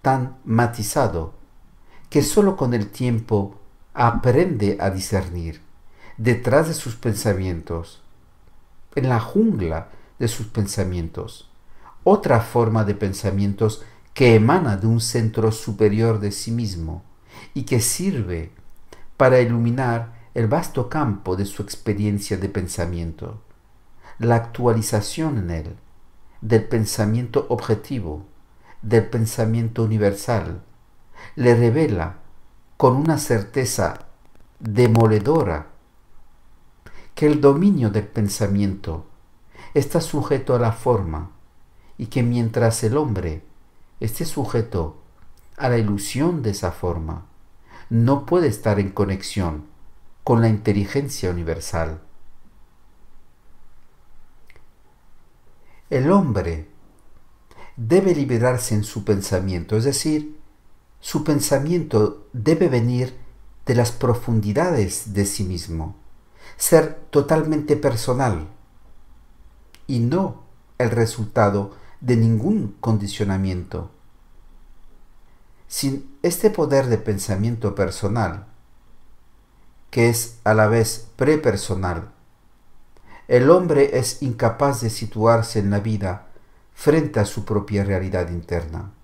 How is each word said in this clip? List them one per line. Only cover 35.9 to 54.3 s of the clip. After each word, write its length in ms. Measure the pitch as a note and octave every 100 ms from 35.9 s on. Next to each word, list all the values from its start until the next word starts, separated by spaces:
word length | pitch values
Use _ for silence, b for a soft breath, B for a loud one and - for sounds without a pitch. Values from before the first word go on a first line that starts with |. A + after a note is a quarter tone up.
| _ _ - - - - - - _ - B B -
que 100 | D3+
el 160 | D3
dominio 480 | C#3 C#3+ G3+ E3+ A2
del 180 | G#2 G2+
pensamiento 1000 | - G2+ - G2+ G2+ G2+ F#2 - D#2+ - - _ - - B B
está 280 | D3 - E3+
sujeto 540 | D#3+ D3 A#2 C#3 - B2+
a 40 |
la 120 | A#2
forma 600 | A2 B2+ A2+ E2+ D#2 E2+ - - - - b b -
y 100 | A2+
que 160 | C3
mientras 600 | A#2 A#2+ A2+ A2+ A2+ A2+
el 140 | A2+ C#3
hombre 460 | D3+ F#2+ E2+ D#2 - - - - - -
esté 260 | A2 - D#3+
sujeto 720 | - B2 A#2+ A2 F#2 D#2 - - - - - - -
a 120 | C3+
la 80 | A#2+
ilusión 640 | G#2+ G2+ - A#2+ D#3+ E3+
de 80 | A2+
esa 200 | G2 F2+
forma, 540 | - F2+ E2 D#2+ E2 - - - - B B B
no 360 | A2+ A#2 C#3 -
puede 220 | F3+ D#3
estar 320 | A2 A2+ G2+
en 100 | G2
conexión 760 | G#2+ G2 F#2+ - - F2 D2+ D2+ - - - - -
con 180 | - A#2
la 80 | A2+
inteligencia 800 | G#2+ - G2+ G2 C#3 C#3 - F2+
universal. 720 | F2 E2 D#2 - E2+ D#2+ D#2+ - - - - - - - - - - - - - - - - - - - - - - -